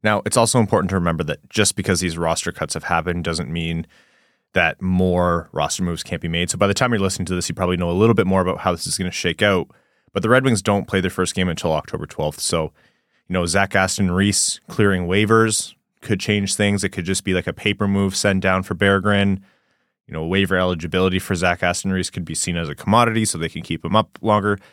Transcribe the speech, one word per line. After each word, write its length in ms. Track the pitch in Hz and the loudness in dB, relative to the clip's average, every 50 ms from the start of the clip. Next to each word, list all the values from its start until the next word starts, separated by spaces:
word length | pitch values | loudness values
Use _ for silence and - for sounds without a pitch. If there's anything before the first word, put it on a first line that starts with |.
Now, 200 | - 107 104 101 - | 0 0 0 0 0
it's 120 | 107 - 127 | 0 2 2
also 220 | 117 - - 123 | 2 4 4 2
important 300 | 110 - 113 98 95 - | 2 2 2 0 2 2
to 40 | 95 | 0
remember 300 | 92 87 85 82 80 80 | 0 0 0 -2 -2 -2
that 240 | 76 73 - _ - | -4 -6 -8 _ -6
just 260 | - 107 104 - - | 0 0 0 2 0
because 240 | - 92 - 92 85 | -2 -2 0 0 0
these 180 | 92 87 82 85 | 0 -4 -4 -2
roster 360 | 85 82 82 - - 87 - | -2 -2 -2 -2 -4 -6 -6
cuts 200 | - 80 76 - | -6 -6 -6 -6
have 120 | 80 - | -6 -4
happened 400 | - 85 85 80 90 85 87 82 | -2 -2 -2 0 -2 -4 -4 -4
doesn't 260 | 85 80 80 82 80 | -4 -4 -4 -4 -6
mean 340 | 82 85 82 82 82 82 85 - _ _ _ _ _ _ _ _ _ _ _ _ - | -6 -6 -4 -4 -4 -6 -6 -8 _ _ _ _ _ _ _ _ _ _ _ _ -2
that 280 | 92 85 80 - - | 0 0 0 0 -2
more 680 | 92 92 92 90 92 92 90 90 87 87 85 85 - - | -2 0 2 2 2 2 2 2 2 2 0 0 -4 -6
roster 320 | - 78 73 71 - - 92 | -4 -4 -4 -2 -2 -4 -4
moves 200 | 87 85 80 - | -4 -4 -6 -6
can't 180 | - 87 82 | -8 -8 -6
be 80 | - 82 | -6 -4
made. 200 | 82 85 87 - | -2 -2 -2 -2
So 80 | - 90 | -2 0
by 100 | 101 98 | 2 2
the 60 | 98 | 2
time 180 | - 131 123 | 2 0 0
you're 100 | 120 101 | 0 0
listening 240 | 98 95 - - 90 | -2 -2 -2 -4 -4
to 100 | 82 92 | -4 -4
this, 140 | 87 - - | -4 -4 -4
you 60 | 80 | -4
probably 200 | 90 92 90 90 | -2 -2 -2 0
know 160 | 87 90 85 | 0 0 0
a 0 | |
little 240 | 87 92 110 117 110 | 2 4 4 4 4
bit 100 | 104 95 | 4 2
more 140 | 95 95 95 | 2 2 2
about 200 | 90 90 - - | 2 0 -2 -2
how 120 | - 95 | -2 -2
this 160 | 87 - - - | -2 -2 -4 -6
is 100 | - - | -6 -4
gonna 140 | 92 90 | -4 -6
shake 300 | - - - 87 80 - | -6 -4 -4 -2 0 2
out. 260 | 104 104 98 90 78 - - _ _ _ _ _ _ _ - | 2 4 4 2 0 -4 -10 _ _ _ _ _ _ _ -4
But 100 | 98 92 | -2 2
the 60 | 110 | 4
Red 160 | 123 131 131 | 4 4 4
Wings 160 | 135 113 98 | 4 2 2
don't 260 | - 107 101 101 - - | 2 2 0 0 0 0
play 140 | - 95 | -2 0
their 80 | 92 92 | 0 0
first 260 | - - 90 - - | 0 -2 -2 -2 0
game 140 | 95 92 90 | -2 -2 -2
until 240 | 80 - - 85 78 | -2 -2 -2 -2 -2
October 320 | 76 - - - 76 76 | -2 -2 -6 -8 -10 -10
twelfth. 340 | 73 - - 76 76 - - | -10 -6 -4 -4 -4 -4 -4
So, 320 | - - 87 82 78 76 - _ _ _ _ _ _ _ _ _ _ - | -4 -2 -2 -2 -2 -4 -8 _ _ _ _ _ _ _ _ _ _ -4
you 60 | 87 | -4
know, 120 | 92 87 | -2 -2
Zach 300 | 85 85 98 98 95 - | 0 2 0 0 2 2
Aston-Reese 840 | 98 95 92 - - 98 90 87 95 98 104 98 - - - - - _ - | 2 2 2 0 0 0 0 2 2 2 2 2 0 0 -2 -4 -6 _ -8
clearing 360 | - - 107 101 95 90 90 | -2 2 2 2 2 0 0
waivers 720 | 87 92 104 107 104 113 113 113 110 107 - - - - _ _ _ _ _ | 0 2 2 4 6 6 4 4 4 0 -2 -6 -8 -12 _ _ _ _ _
could 200 | - - 107 95 | -6 -4 -4 -2
change 340 | - - 104 104 98 95 - | 0 0 0 0 0 -2 0
things. 300 | - 104 101 101 98 98 | 0 2 2 2 0 -2
It 40 | 95 | -4
could 160 | - 101 85 | -4 -4 -4
just 200 | 90 98 - - | -4 -4 -4 -2
be, 80 | 95 92 | 0 0
like, 120 | 90 - | 0 -2
a 80 | - - | -4 -6
paper 340 | - - 104 101 - 107 98 | -2 -2 -2 -2 0 0 0
move 280 | 98 98 98 95 92 | 0 2 0 0 0
sent 260 | - - 104 95 95 | 0 0 0 0 2
down 220 | 90 95 92 92 92 | 2 2 0 0 0
for 100 | - 95 | -2 -2
Berggren. 680 | 82 101 98 98 98 90 104 101 98 98 101 95 95 - _ _ _ _ _ _ _ _ _ _ _ _ - | 2 4 4 4 4 4 2 2 2 2 2 0 -2 -4 _ _ _ _ _ _ _ _ _ _ _ _ -12
You 60 | 78 | -10
know, 120 | 80 80 | -6 -4
waiver 320 | 82 92 98 98 87 95 90 | 0 2 2 2 2 2 2
eligibility 640 | 92 92 90 80 82 82 82 90 92 92 90 92 | 2 2 0 -2 -4 -2 0 2 2 2 2 0
for 160 | - - 98 | -2 -2 -2
Zach 260 | 82 90 87 87 - | 0 2 0 0 2
Aston-Reese 480 | - 87 90 - - 98 95 92 87 - | 0 -2 -2 -2 -2 -2 -2 -2 -2 -4
could 160 | - 92 85 | -6 -8 -8
be 80 | 78 80 | -8 -6
seen 240 | - - 90 85 85 | -6 -4 -4 -4 -4
as 120 | 82 73 | -4 -6
a 40 | 73 | -8
commodity, 520 | - - 92 107 117 120 117 110 113 110 | -6 -2 2 2 4 4 2 2 0 0
so 120 | - - 80 | -2 -2 -4
they 120 | 82 80 | -6 -6
can 120 | - 82 | -6 -8
keep 240 | 82 - 82 78 - | -8 -8 -8 -6 -4
him 100 | 82 92 | 0 0
up 220 | 110 107 - - - | 0 0 0 -6 -6
longer. 360 | - 107 104 104 98 104 101 98 - - | 0 2 2 2 2 0 -2 -4 -6 -14